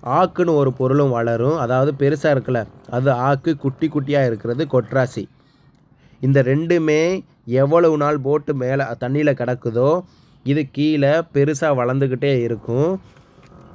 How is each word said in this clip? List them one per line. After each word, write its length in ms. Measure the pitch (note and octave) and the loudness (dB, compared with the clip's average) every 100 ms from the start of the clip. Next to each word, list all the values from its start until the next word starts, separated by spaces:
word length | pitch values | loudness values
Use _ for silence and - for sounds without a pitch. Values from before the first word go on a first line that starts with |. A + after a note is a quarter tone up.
| A#2+ | -2
ஆக்குன்னு 500 | C3+ F#3 - F3 D3+ | 0 0 0 0 2
ஒரு 180 | C#3 | 2
பொருளும் 360 | B2+ C3 C#3 C#3 | 0 0 2 2
வளரும். 480 | A#2+ A#2 A#2 B2 E3 | 2 0 0 0 0
அதாவது 340 | A#2+ B2+ C#3+ C#3 | 0 2 0 2
பெருசா 240 | C#3 D3+ | 0 2
இருக்குல்ல, 420 | D#3 C#3 A2+ A#2+ G#2 - - | 0 0 0 -4 -4 -14 -8
அது 220 | A#2+ C3+ | -2 0
ஆக்கு 460 | B2 B2+ C#3+ E3 D#3 | 0 0 0 -2 -2
குட்டி 300 | C#3 C3 D#3 | -4 -2 -4
குட்டியா 380 | C#3+ C#3 C#3+ B2+ | -2 -2 0 0
இருக்கிறது 400 | A2 A2+ A#2+ D3+ | -2 -4 -4 0
கொட்ராசி. 580 | C3 A#2 C3 B2+ - G2 _ _ _ _ _ _ _ _ _ | -2 0 -2 -2 -4 -12 _ _ _ _ _ _ _ _ _
இந்த 220 | C3 C#3 | 2 2
ரெண்டுமே 800 | B2+ C#3 E3 F3 D#3 D3+ E3+ F#3+ - _ - | 2 0 0 0 2 0 0 -2 -8 _ -4
எவ்வளவு 520 | B2+ C#3 E3 E3+ D#3 | 0 2 4 4 2
நாள் 220 | D3 D3 | 0 -2
போட்டு 340 | C3 D3+ D3 | -2 -2 -2
மேல 440 | C#3+ B2+ C#3 C3 A#2 | -4 -2 -2 -4 -6
தண்ணியில 320 | B2 C#3 D3 | -4 0 0
கிடக்குதோ, 680 | C3 A#2+ B2+ A#2+ A2+ C3+ F3 F#3 _ _ _ | 0 -2 -4 -2 0 2 0 -4 _ _ _
இது 260 | B2+ C#3+ C#3 | -2 -2 -2
கீழே 400 | - D3+ D#3 C#3 D#3 E3 | -2 0 2 2 0 0
பெருசா 360 | C#3 C#3 C#3+ D#3+ C3+ | 0 0 0 0 0
வளர்ந்துக்கிட்டே 600 | B2 C3+ C3+ B2 C#3+ C3 | 0 0 -2 -2 0 0
இருக்கும். 600 | A#2 A2+ - A#2+ D#3 F#3+ - - - - - - - | 0 -4 -4 -2 0 -2 -10 -20 -20 -20 -20 -20 -20